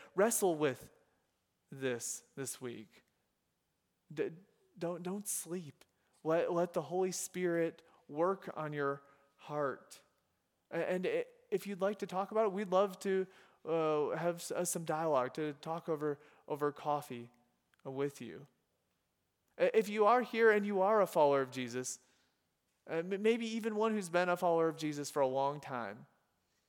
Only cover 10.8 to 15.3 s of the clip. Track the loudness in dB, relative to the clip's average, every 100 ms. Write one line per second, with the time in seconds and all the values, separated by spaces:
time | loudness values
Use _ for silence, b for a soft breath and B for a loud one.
10.8 | -2 -2 0 -2 -4 -10 -6 -6 -4 -2
11.8 | -2 -2 -6 -4 -2 0 0 0 2 2
12.8 | 2 0 -2 -2 -2 B B B -4 0
13.8 | 2 2 0 0 -2 -2 -6 -4 -2 -4
14.8 | -2 -2 2 2 2